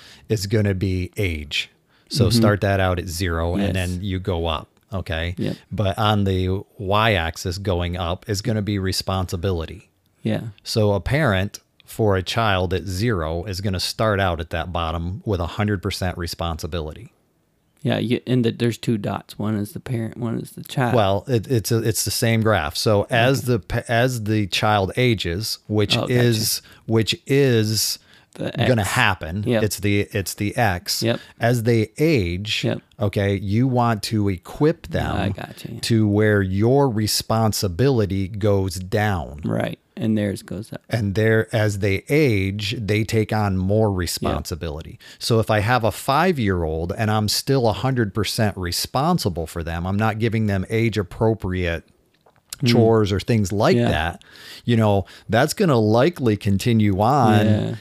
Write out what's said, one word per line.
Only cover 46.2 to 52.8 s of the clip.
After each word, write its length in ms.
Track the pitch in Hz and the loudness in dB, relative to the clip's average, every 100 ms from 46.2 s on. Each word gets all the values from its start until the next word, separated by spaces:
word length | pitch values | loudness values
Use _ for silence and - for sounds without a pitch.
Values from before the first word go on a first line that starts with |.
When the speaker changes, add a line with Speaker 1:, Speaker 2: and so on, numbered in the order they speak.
| 185 147 101 90 80 80 85 98 | 2 2 0 0 0 -2 -4 -2
Speaker 1:
and 140 | 107 | 0
I'm 180 | 110 104 | 2 0
still 400 | - - 135 117 | -2 0 2 2
a 60 | |
hundred 400 | 98 135 127 107 | 0 -2 0 0
percent 420 | 110 95 - 107 95 | -2 -2 0 -2 -2
responsible 880 | 87 - - 127 156 175 101 82 80 | -4 -4 -4 -2 0 0 0 -4 -6
for 160 | 87 | -6
them, 240 | 82 85 90 | -6 -4 -2
I'm 120 | 101 | 0
not 200 | 110 107 | 0 0
giving 280 | 113 113 107 | 0 0 0
them 180 | 98 92 | 0 0
age-appropriate 1120 | 113 113 104 92 - 113 110 95 92 87 82 - _ _ _ _ _ - - | 0 0 0 -4 0 0 0 -2 -2 -2 -4 -8 _ _ _ _ _ -20 -2
Speaker 2:
Mm. 60 | 123 | 2
Speaker 1:
chores 420 | 120 | 6